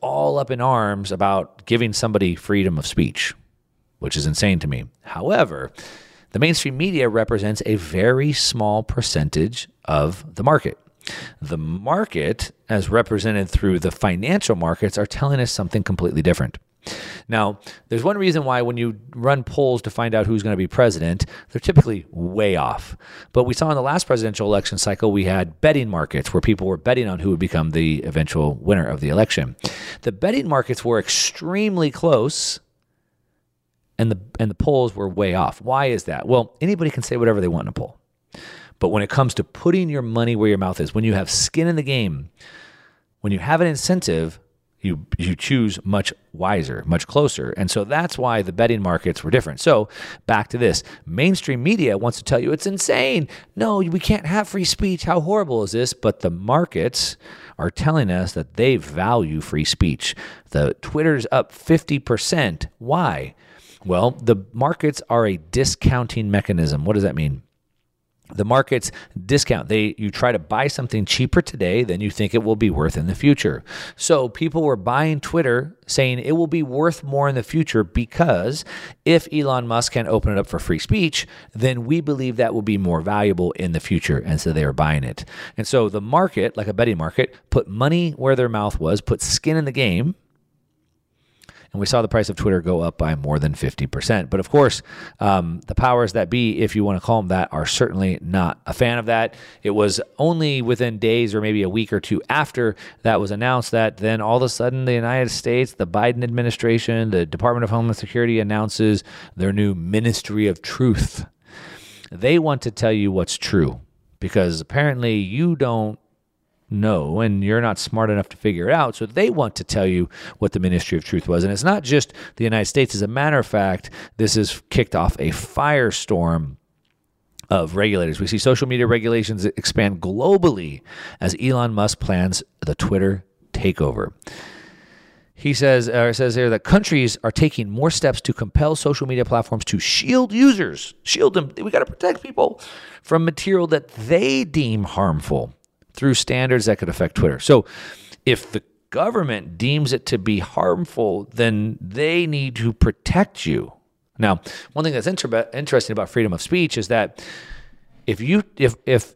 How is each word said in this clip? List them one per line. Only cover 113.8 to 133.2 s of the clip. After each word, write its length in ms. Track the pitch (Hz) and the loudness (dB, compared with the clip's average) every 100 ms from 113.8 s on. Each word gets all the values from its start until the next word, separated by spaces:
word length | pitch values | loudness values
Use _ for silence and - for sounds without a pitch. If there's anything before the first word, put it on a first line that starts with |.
| - _ _ _ | -14 _ _ _
because 420 | 92 107 90 80 | -2 0 2 0
apparently 540 | 76 139 147 127 120 107 | -4 0 0 0 0 0
you 380 | 92 117 170 | -2 0 0
don't 440 | 156 131 113 107 104 _ _ _ _ _ _ _ | 0 0 0 -2 -6 _ _ _ _ _ _ _
know 500 | 101 107 95 73 90 | -2 2 2 0 0
and 220 | 113 101 | 0 0
you're 200 | 98 113 | 2 2
not 160 | 117 95 | 0 -2
smart 320 | - 113 110 | -4 0 0
enough 180 | 104 - | 0 -2
to 80 | - | -2
figure 320 | 110 87 92 | -2 0 2
it 60 | |
out. 200 | 165 135 | 2 2
So 120 | - 113 | -2 -6
they 240 | 139 220 | 0 2
want 240 | 185 113 | 2 -2
to 100 | - | -4
tell 220 | - 107 95 | -4 0 2
you 240 | 90 87 - - - | 2 0 -6 -20 -4
what 160 | 101 | -2
the 80 | - | 0
Ministry 380 | 90 90 - 82 | 0 0 0 -4
of 60 | |
Truth 220 | - 90 - | -2 -4 0
was. 160 | 85 | 0
And 80 | 95 | 0
it's 140 | 101 | 0
not 180 | 156 208 | 0 0
just 300 | 127 143 - - - - | 2 0 0 -8 -20 -4
the 80 | |
United 220 | 113 110 98 | 0 0 0
States. 280 | 143 131 | 0 0
As 60 | 101 | 0
a 80 | 101 | -2
matter 300 | 127 151 143 | 0 0 0
of 80 | 110 | 0
fact, 420 | 107 98 92 - - - - | 0 0 -2 -6 -18 -18 -2
this 160 | 110 | 0
has 280 | 110 98 - - | 2 0 -4 -2
kicked 260 | - 113 | 0 0
off 220 | 87 87 - | 0 -2 -2
a 120 | 73 | -4
firestorm 1300 | 76 - - 147 147 117 - - 95 85 82 73 69 _ _ _ _ _ _ _ - - | -4 -6 -2 0 2 2 -2 -2 0 2 0 -2 -10 _ _ _ _ _ _ _ -20 -2
of 260 | 98 80 | 0 0
regulators. 460 | 90 107 98 85 76 | 0 2 2 0 -2
We 60 | 95 | -2
see 100 | 107 | 0
social 320 | 135 127 131 | 2 2 2
media 180 | 127 120 | 0 2
regulations 600 | 120 113 117 104 107 101 | 2 2 0 0 -2 -2
expand 560 | - - - 101 92 | -2 -2 0 0 -2
globally 800 | 90 101 151 196 170 104 80 69 - - - - | -4 0 4 6 6 2 -4 -10 -16 -18 -18 -4
as 120 | 90 90 | -2 0
Elon 320 | 127 127 120 | 0 2 0
Musk 280 | 104 107 - | 2 0 0
plans 420 | - 90 92 92 - _ | -2 0 0 -2 -8 _
the 140 | - | -6
Twitter 500 | - - 98 98 95 | -4 0 2 2 0